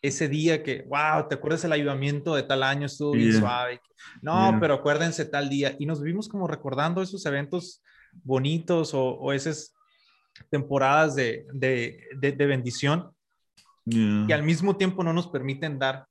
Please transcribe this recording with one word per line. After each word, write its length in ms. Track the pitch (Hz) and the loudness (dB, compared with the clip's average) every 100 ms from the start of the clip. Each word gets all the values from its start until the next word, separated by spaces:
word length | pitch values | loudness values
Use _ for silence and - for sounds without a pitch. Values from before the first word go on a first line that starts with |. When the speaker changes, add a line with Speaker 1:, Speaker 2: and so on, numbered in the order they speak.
Speaker 1:
ese 260 | 139 139 156 | -4 -2 -2
día 340 | 151 165 156 | 2 2 2
que, 200 | 139 - - | -2 -6 -2
"Wow, 400 | 139 156 156 151 | 0 2 2 0
¿te 80 | 139 | -4
acuerdas 280 | 151 160 | -2 -2
el 80 | 170 | 0
avivamiento 640 | 151 143 135 139 143 156 | 0 0 -2 -2 -2 -2
de 80 | 147 | -2
tal 220 | 127 135 | 0 0
año? 220 | 135 143 143 | 0 0 -4
Estuvo 260 | - 147 | -4 0
bien 200 | 120 113 | 4 6
Speaker 2:
Ya. 60 | 110 | 4
Speaker 1:
suave". 420 | 110 123 123 123 _ _ - - | 2 0 -4 -8 _ _ -20 -12
No, 280 | 143 175 190 | -2 4 4
Speaker 2:
Ya. 80 | - | 4
Speaker 1:
pero 140 | 160 | 4
acuérdense 500 | 139 147 147 165 160 | 2 2 2 0 -2
tal 240 | 156 143 139 | -4 -2 -2
día. 280 | 139 139 139 | 0 0 -2
Y 80 | 147 | -6
nos 160 | 156 | -4
vivimos 260 | 147 185 214 | -4 -4 -6
como 200 | 202 170 | -6 -4
recordando 520 | 147 139 131 156 175 | -4 -6 -2 0 -2
esos 240 | 185 190 156 | -4 -6 -4
eventos 540 | 139 143 143 - - _ _ _ | -4 -2 -6 -6 -20 _ _ _
bonitos 800 | - 127 131 139 165 160 170 151 | -18 -2 0 2 -2 0 0 0
o, 100 | 139 | 0
o 300 | 127 - 135 | -2 -2 -2
esas 420 | 139 151 151 - _ _ _ _ _ _ - - | -2 -2 -6 -12 _ _ _ _ _ _ -20 -4
temporadas 680 | 147 135 135 135 151 156 135 | -4 0 2 4 6 4 2
de, 300 | 120 - - | -2 -2 -8
de, 520 | 135 131 127 117 - - 135 | -2 0 0 -2 -8 -16 -2
de, 100 | 139 | -2
de 160 | 135 143 | 2 2
bendición 640 | 131 120 - 143 165 175 _ _ _ _ _ _ _ - | 2 -2 -2 0 0 -4 _ _ _ _ _ _ _ -2
Speaker 2:
Ya. 400 | 113 107 104 107 | 2 4 2 2
Speaker 1:
que 60 | |
al 100 | 151 | 2
mismo 320 | 151 165 196 196 | 2 2 2 2
tiempo 260 | 185 185 | 0 0
no 100 | 170 | 0
nos 140 | 165 170 | 0 -2
permiten 540 | 139 131 135 160 139 | -4 -4 -4 -6 -2
dar 260 | 135 135 - | -2 -2 -12